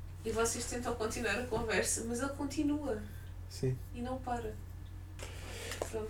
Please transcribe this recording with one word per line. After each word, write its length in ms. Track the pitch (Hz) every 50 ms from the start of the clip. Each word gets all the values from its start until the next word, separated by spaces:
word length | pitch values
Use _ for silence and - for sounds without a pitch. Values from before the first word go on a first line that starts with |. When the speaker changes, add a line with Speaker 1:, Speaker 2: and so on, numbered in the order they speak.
| - - - - -
Speaker 1:
E 60 | 220
vocês 320 | 214 220 226 226 - 240 240
tentam 280 | - 247 240 247 - 240
continuar 400 | - 220 226 - 269 233 214 - 247
a 40 | 247 233
conversa, 580 | 220 226 233 220 220 - - - - - 226 233
mas 120 | 240 240
ele 80 | 269 277
continua. 720 | 285 - 294 269 - - 294 285 294 294 294 262 220 214 208 - - - - - - - - -
Speaker 2:
Sim. 260 | - - - 131 127 - - - -
Speaker 1:
E 60 | 240
não 160 | 240 247 254 262
para. 340 | - 247 240 240 233 214 208 - - - - - - - - - - - - - - - - - - - - - - - - - - -
Pronto. 180 | - - -